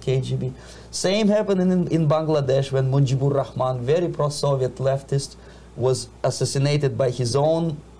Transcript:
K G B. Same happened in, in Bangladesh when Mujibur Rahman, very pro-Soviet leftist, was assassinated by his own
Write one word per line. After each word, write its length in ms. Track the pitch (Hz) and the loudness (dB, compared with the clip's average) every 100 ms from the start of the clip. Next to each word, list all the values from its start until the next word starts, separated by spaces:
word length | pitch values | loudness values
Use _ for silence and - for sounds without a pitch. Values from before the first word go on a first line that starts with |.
| - | -2
K 140 | 131 | -2
G 160 | 123 131 | -2 -4
B. 20 | 127 - - - - | -6 -10 -18 -20 -12
Same 380 | - 180 202 214 | -4 -2 2 2
happened 340 | 208 190 190 | 2 2 2
in, 260 | 185 180 175 165 | 2 2 2 2
in 100 | 151 | 2
Bangladesh 640 | 156 156 156 131 135 135 | 2 2 0 2 2 2
when 140 | 135 131 | 0 2
Mujibur 400 | 135 135 131 139 135 | 2 2 2 2 0
Rahman, 340 | 127 - 127 127 120 | -2 -2 -2 -2 0
very 160 | 165 170 - | 0 0 -2
pro-Soviet 580 | 147 147 147 135 127 - | -4 0 0 0 -2 -2
leftist, 580 | 135 135 - 139 - - - - - - | -2 -2 -2 -4 -4 -14 -20 -20 -18 -2
was 220 | 127 120 110 - | 0 0 -4 -4
assassinated 760 | 135 - 127 143 139 147 143 113 | -4 -2 -2 0 2 2 0 0
by 120 | 131 | 0
his 240 | 127 123 139 | 0 0 2
own 420 | 151 165 165 147 - | 2 2 0 -4 -12